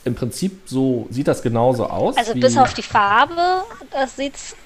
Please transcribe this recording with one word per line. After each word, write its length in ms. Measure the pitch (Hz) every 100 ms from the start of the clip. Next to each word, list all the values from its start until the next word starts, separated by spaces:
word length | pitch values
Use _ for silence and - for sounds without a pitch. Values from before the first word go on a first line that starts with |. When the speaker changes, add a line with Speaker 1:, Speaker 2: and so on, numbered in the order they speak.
| 123
Speaker 1:
im 100 | 120
Prinzip 460 | 123 - 190 190 -
so, 420 | 127 131 123 -
sieht 180 | 117 170
das 140 | -
genauso 460 | 123 113 123 120 104
aus 280 | 90 165 -
Speaker 2:
Also 180 | 226 247
Speaker 1:
wie 60 |
Speaker 2:
bis 160 | 254 233
auf 160 | 254
die 100 | -
Farbe, 800 | - 226 202 214 294 339 349 370 440 - 277
das 240 | 277 262 -
sieht's 380 | 277 - - -